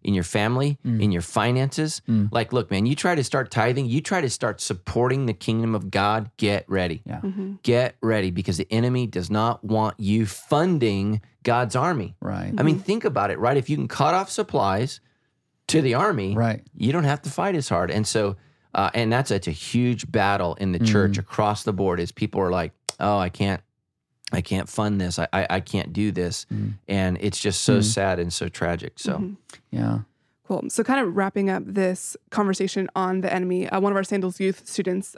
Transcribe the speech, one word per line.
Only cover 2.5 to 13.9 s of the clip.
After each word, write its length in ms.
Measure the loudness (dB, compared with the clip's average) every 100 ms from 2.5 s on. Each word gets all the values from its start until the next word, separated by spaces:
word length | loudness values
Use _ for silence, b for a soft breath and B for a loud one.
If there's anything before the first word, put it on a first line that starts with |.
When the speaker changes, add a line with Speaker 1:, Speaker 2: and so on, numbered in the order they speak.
Speaker 1:
look, 160 | 0 0
man, 160 | 0 2
you 80 | 2
try 200 | 2 0
to 80 |
start 260 | 0 -2 0
tithing, 380 | 0 2 2 0
you 120 | 0
try 220 | 0 0
to 80 | 0
start 320 | 0 -2 -2
supporting 640 | -6 -6 -2 2 2 2 0
the 80 |
kingdom 400 | -2 0 0 0
of 160 | 0 0
God, 400 | 2 2 2 -2 -2
get 280 | 0 0 0
ready. 320 | 0 0 -4 -8
Speaker 2:
Yeah. 140 | -8
Speaker 3:
Mm-hmm. 320 | -6 -6 -8 -4
Speaker 1:
Get 320 | 0 2 0 -2
ready, 260 | 0 0 0
because 280 | -2 -2 -4
the 100 | -2
enemy 380 | 0 2 0 -2
does 240 | -4 -2
not 320 | 0 0 0
want 360 | 0 2 0 0
you 280 | 0 2 0
funding 920 | -4 0 2 4 2 2 2 0 -2 b b
God's 340 | 0 0 0 0
army. 400 | 0 -2 -4 -8
Speaker 2:
Right. 320 | -6 -6 -4 2
Speaker 1:
I 60 |
mean, 140 | 2 2
Speaker 3:
Mm-hmm. 80 |
Speaker 1:
think 220 | 0 0 0
about 260 | 0 0
it, 80 | 0
right? 180 | 2 2
If 100 | 0
you 40 | -2
can 120 |
cut 260 | -2